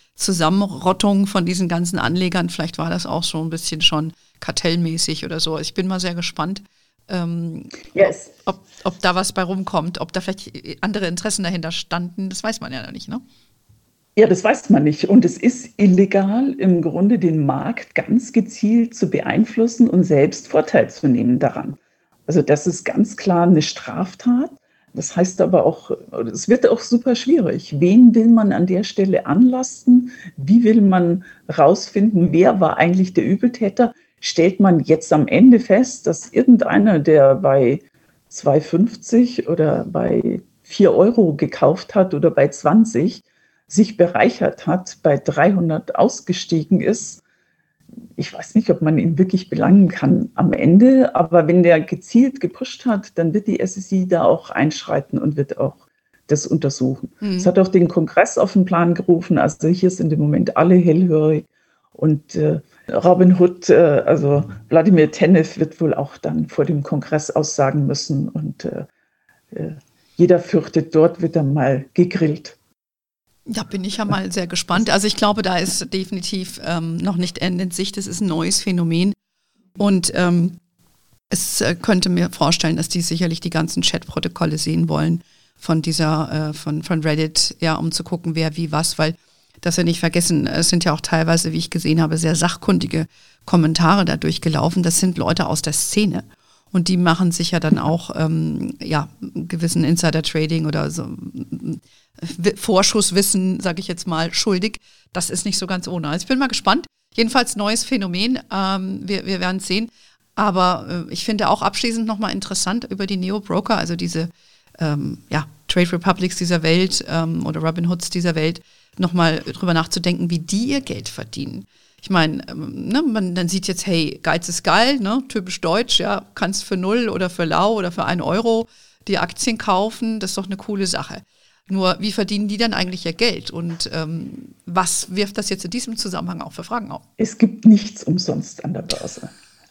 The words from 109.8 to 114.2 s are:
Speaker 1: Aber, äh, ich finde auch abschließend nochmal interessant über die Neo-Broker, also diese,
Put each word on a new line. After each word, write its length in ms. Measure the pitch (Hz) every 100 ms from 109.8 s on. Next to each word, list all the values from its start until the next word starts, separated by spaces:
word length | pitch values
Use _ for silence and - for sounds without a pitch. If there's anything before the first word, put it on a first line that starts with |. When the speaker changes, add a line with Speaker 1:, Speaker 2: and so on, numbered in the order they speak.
| 226 _ _ _ _ -
Speaker 1:
Aber, 720 | 214 185 180 180 - 175 -
äh, 20 |
ich 140 | - -
finde 240 | 214 -
auch 140 | 214
abschließend 420 | 202 - 233 226 226
nochmal 280 | 208 214
interessant 520 | 196 - 190 180 226 -
über 200 | 196 196
die 100 | 196
Neo-Broker, 580 | 185 208 202 175 180 214
also 200 | 165 170
diese, 340 | 175 165